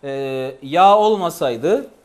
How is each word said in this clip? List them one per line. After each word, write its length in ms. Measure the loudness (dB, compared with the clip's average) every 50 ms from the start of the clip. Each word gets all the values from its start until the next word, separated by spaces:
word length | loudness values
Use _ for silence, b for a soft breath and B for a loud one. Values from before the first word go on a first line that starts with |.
| -10
E, 60 | -10 -8 -8 -6 -6 -6 -6 -8 -8 -10 -14 -14
ya 360 | -4 2 4 6 6 6 6
olmasaydı 920 | 4 2 0 0 -2 -6 -4 -4 -4 -4 -4 -2 -2 -2 -2 -2 -4 -8 _ _